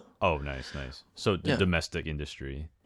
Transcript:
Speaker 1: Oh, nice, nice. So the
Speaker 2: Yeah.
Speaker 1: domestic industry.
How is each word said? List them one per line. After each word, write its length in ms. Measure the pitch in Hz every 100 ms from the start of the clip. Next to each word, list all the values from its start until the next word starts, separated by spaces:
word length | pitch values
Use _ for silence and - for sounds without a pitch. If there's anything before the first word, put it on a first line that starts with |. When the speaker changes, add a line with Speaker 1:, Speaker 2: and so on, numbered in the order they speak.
| - -
Speaker 1:
Oh, 160 | 92 76
nice, 360 | 71 67 - 71
nice. 280 | 65 - - -
So 200 | 117 90
the 140 | 90
Speaker 2:
Yeah. 40 | 120
Speaker 1:
domestic 500 | 95 85 - 85 78
industry. 640 | 73 76 - 67 69 78 _